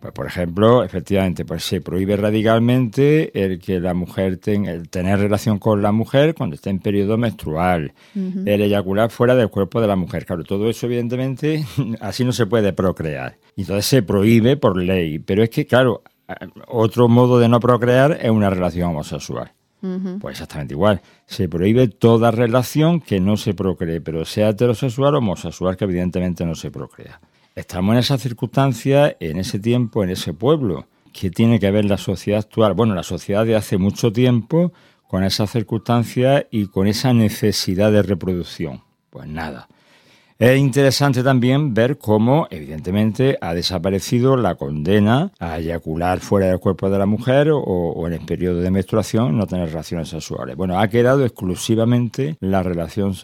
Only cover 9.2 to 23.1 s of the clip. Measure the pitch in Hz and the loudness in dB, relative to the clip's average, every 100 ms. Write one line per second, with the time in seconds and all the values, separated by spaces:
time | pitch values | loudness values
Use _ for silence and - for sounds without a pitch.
9.2 | 120 127 107 101 95 120 110 98 85 82 | 2 4 2 0 -2 0 0 0 -2 -6
10.2 | - 87 73 98 110 107 120 120 120 127 | -6 -8 -4 -2 -2 -2 -4 -4 -4 -4
11.2 | 135 127 151 156 143 - 127 113 104 95 | -4 -4 -2 -2 -4 -6 -6 -6 -8 -2
12.2 | 123 113 104 117 101 90 95 80 80 69 | -2 0 0 2 0 0 -2 -2 -6 -6
13.2 | 64 - _ - 90 98 101 135 90 101 | -10 -14 _ -10 -4 -4 2 2 2 2
14.2 | 104 117 113 147 117 92 90 95 80 78 | 4 4 4 2 2 2 0 0 0 -4
15.2 | - 98 113 - - 120 131 101 _ _ | -2 0 0 0 0 2 2 0 _ _
16.2 | - - - - - 120 110 117 120 120 | -16 -16 -16 -18 -6 0 0 4 6 6
17.2 | 123 123 117 120 120 120 120 123 139 170 | 6 6 6 4 4 2 4 4 4 2
18.2 | 120 110 101 92 87 82 87 76 73 73 | 0 2 2 0 -2 -2 -4 -4 -6 -10
19.2 | - 62 58 _ _ - 190 185 185 185 | -8 -10 -12 _ _ -12 -8 -8 -8 -8
20.2 | - - - - 143 71 101 95 _ _ | -10 -12 -12 -10 -8 0 2 0 _ _
21.2 | - - 92 85 95 117 127 - 113 117 | -14 -4 -4 0 2 4 2 4 4 6
22.2 | 117 110 120 123 117 147 156 170 - | 4 2 2 0 0 2 2 2 0